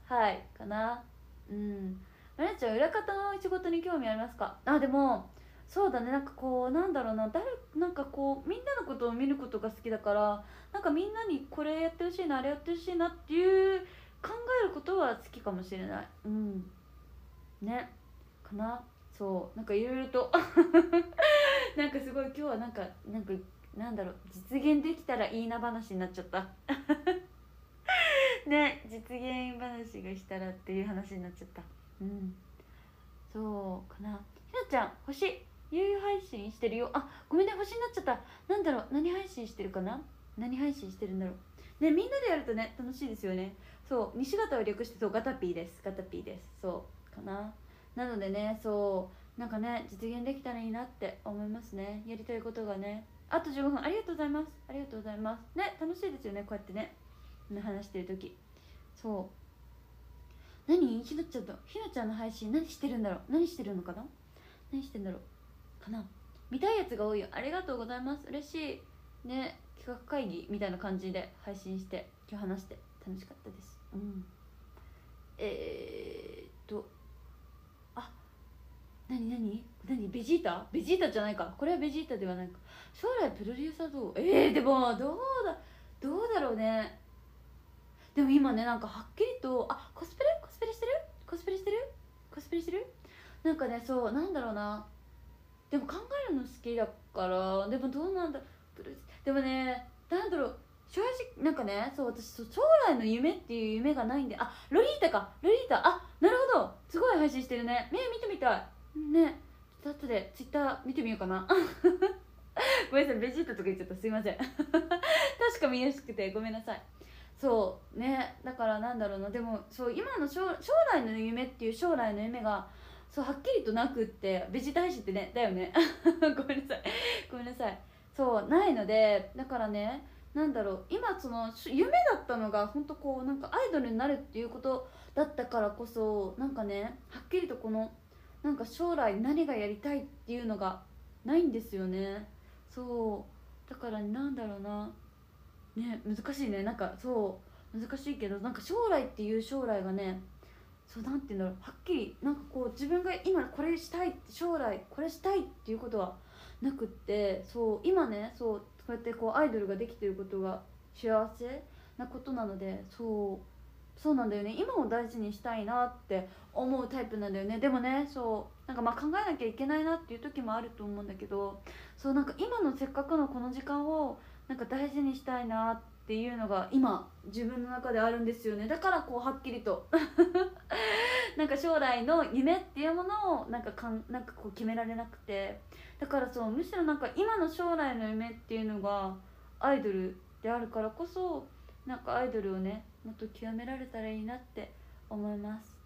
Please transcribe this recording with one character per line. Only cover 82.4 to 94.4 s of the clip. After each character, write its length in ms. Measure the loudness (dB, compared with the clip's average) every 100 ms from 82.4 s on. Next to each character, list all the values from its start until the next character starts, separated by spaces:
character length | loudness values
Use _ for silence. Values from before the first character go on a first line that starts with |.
い 20 | -6
か。 120 | -12 -18 -20 -20
将 140 | -6 -2 2
来 80 | 2
プ 120 | 0
ロ 80 | -6
デ 60 | -4
ュ 120 | -6
ー 40 | -4
サ 80 |
ー 60 | -6
ど 200 | -4 -4
う？ 20 | 0
え 340 | 6 8 8
ー、 20 |
で 80 | 6
も、 360 | 6 6 6 2
ど 180 | -2
う 40 | -2 -2 0
だ、 120 | -2 -4 -10 -20 -20 -8
ど 160 | -4 -2
う 40 | 0
だ 80 | 0
ろ 120 | 0
う 40 | 0
ね。 400 | 0 0 -2 -8 -20 -20 -20 -20 -20 -20 -20 -20 -20 -20 -4 4
で 40 |
も 60 | 8
今 220 | 8 6
ね、 140 | 4 2
な 100 | 0
ん 40 |
か 60 | -4
は 140 | -10
っ 140 | -6 0
き 40 |
り 200 | 0 0
と、 260 | -2 0 0
あ、 200 | -4 -6
コ 100 | -14
ス 100 | -8
プ 60 | 2
レ？ 60 | 2 2
コ 60 | -2
ス 80 | -6
プ 80 | -6
レ 60 |
し 40 | -2
て 60 |
る？ 80 | 0 -2 -4 -16 -10
コ 80 |
ス 80 | -8
プ 80 | -4
レ 60 | -4
し 80 |
て 60 | -2
る？ 80 | -2 -2 -10 -20 -20 -18
コ 40 | -16
ス 120 | -6
プ 40 |
レ 60 | -4
し 60 | -2
て 60 |
る？ 140 | -4 -6 -12 -20 -20 -20 -4
な 120 | 0
ん 20 | 0
か 100 | 0
ね、 160 | -4
そ 280 | -2 0 2
う、 20 |
な 80 | 0
ん 140 | 0
だ 80 | -2